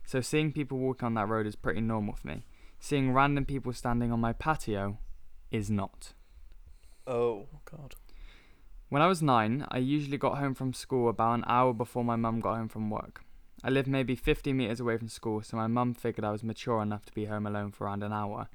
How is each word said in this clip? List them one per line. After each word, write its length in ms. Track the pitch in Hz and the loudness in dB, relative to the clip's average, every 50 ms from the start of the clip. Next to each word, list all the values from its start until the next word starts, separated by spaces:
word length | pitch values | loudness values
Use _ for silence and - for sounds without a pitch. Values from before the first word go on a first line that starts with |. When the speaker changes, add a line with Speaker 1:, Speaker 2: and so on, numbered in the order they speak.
| - | -8
Speaker 1:
so 160 | - - 131 | -2 -2 -2
seeing 320 | 120 - 156 156 156 156 | 0 2 2 2 2 2
people 240 | 135 151 143 - 139 | 0 -2 -4 -2 -2
walk 260 | 127 131 131 127 - | -2 0 0 0 0
on 120 | 127 117 113 | -2 0 2
that 140 | 110 101 107 | 2 2 2
road 180 | 110 110 107 | 2 2 0
is 100 | 107 101 | 0 -4
pretty 240 | - - 113 - 107 | -2 -2 -2 0 2
normal 360 | 113 113 113 110 104 101 - | 0 2 0 0 0 -2 -4
for 100 | - - | -6 -6
me. 180 | 65 - 117 - - - - - - - - | -8 -8 -8 -10 -12 -16 -18 -20 -18 -16 -14
Seeing 340 | - - 147 139 135 131 127 | -4 0 2 2 4 4 6
random 320 | 131 139 147 143 143 135 | 6 6 6 4 2 0
people 260 | 135 139 131 - 123 | 0 -2 -2 -2 -4
standing 400 | 120 - - 123 120 117 120 117 | -4 -2 0 2 2 2 2 2
on 80 | 117 117 | 2 2
my 140 | 117 117 113 | 2 0 0
patio 640 | - - 156 156 - - 117 104 98 98 101 101 - - - - - - - - - - - | 0 0 0 0 0 0 -2 0 0 0 -2 -2 -4 -6 -8 -10 -10 -12 -14 -14 -16 -8 -4
is 200 | - 113 101 104 | -2 -2 0 2
not. 420 | 107 98 95 - - - - - - - - - - - - - - - - - - - - - - - - | 0 0 0 -2 -8 -14 -16 -16 -18 -20 -20 -20 -20 -20 -18 -18 -18 -18 -18 -18 -20 -20 -20 -20 -20 -14 -6
Speaker 2:
Oh. 400 | 135 123 120 120 120 113 101 104 - 147 | -2 0 2 2 2 0 -2 -8 -12 -16
Speaker 3:
Oh, 60 | 143 - | -16 -16
God. 300 | - 165 156 139 123 - - - - - - - - - - - - - - - - - - - - | -14 -14 -14 -14 -14 -14 -16 -16 -16 -16 -14 -14 -16 -16 -20 -20 -20 -20 -20 -20 -18 -16 -16 -8 0
Speaker 1:
When 100 | 139 143 | 4 6
I 60 | 156 | 6
was 160 | 185 190 156 | 6 6 4
nine, 420 | 160 143 127 117 107 107 120 147 - - | 6 6 6 6 6 4 2 0 -2 -2
I 80 | - 127 | -2 0
usually 400 | 127 131 147 151 147 139 143 135 | 2 2 2 0 0 -2 -2 0
got 180 | 139 120 - 143 | 2 2 2 2
home 160 | 139 139 131 | 0 -2 -2
from 200 | - 135 131 123 | -2 -2 -4 -4
school 340 | - - - 131 127 120 117 | -4 -4 0 2 4 4 4
about 260 | 104 104 113 113 120 | 4 4 4 4 4
an 100 | 120 - | 4 2
hour 260 | - 120 123 127 127 | 4 4 6 6 4
before 320 | 120 110 123 - - 127 120 | 4 2 -2 -2 -2 0 0
my 120 | 117 117 | 2 2
mum 240 | 113 117 113 113 113 | 2 2 2 0 2
got 160 | 107 95 110 | 0 0 0
home 120 | 113 113 110 | 0 -2 -4
from 220 | - 110 110 104 | -4 -4 -2 -2
work. 320 | 107 - - - - - - - - - - - - - - | -2 -4 -6 -8 -14 -18 -18 -18 -20 -20 -20 -20 -18 -6 -2
I 60 | 120 | 2
lived 180 | 131 135 131 131 | 2 2 2 2
maybe 280 | 139 135 131 117 127 | 2 0 2 0 -2
fifty 360 | - - 151 147 - - 147 | 0 2 2 2 2 0 0
metres 280 | 131 131 123 101 120 120 | 0 0 0 0 -2 -2
away 180 | 123 117 113 113 | 0 0 0 0
from 100 | 117 110 | -2 -6
school, 320 | - - - 113 107 107 | -10 -6 -4 -2 -2 -2
so 160 | 107 - - | -4 -4 -4
my 100 | 113 110 | -2 0
mum 280 | 113 117 123 123 123 117 | 2 2 2 2 0 0
figured 300 | - - 117 - - 110 | -2 -2 -4 -2 0 -2
I 40 | 104 | -2
was 120 | 107 107 113 | -2 -2 -4
mature 380 | 110 107 - - 127 117 110 | -6 -6 -4 -2 0 2 2
enough 240 | 104 104 104 104 - | 2 0 -2 -4 -6
to 80 | - - | -8 -6
be 100 | 110 104 | -6 -4
home 220 | 104 107 104 104 | -2 -2 -2 -2
alone 240 | 104 104 104 101 101 | -2 -2 -2 -4 -4
for 140 | 101 - 107 | -6 -6 -6
around 160 | 101 101 101 | -4 -4 -4
an 100 | 104 104 | -4 -4
hour 360 | 107 107 104 101 107 - 110 - - | -2 -2 -4 -4 -6 -6 -8 -10 -12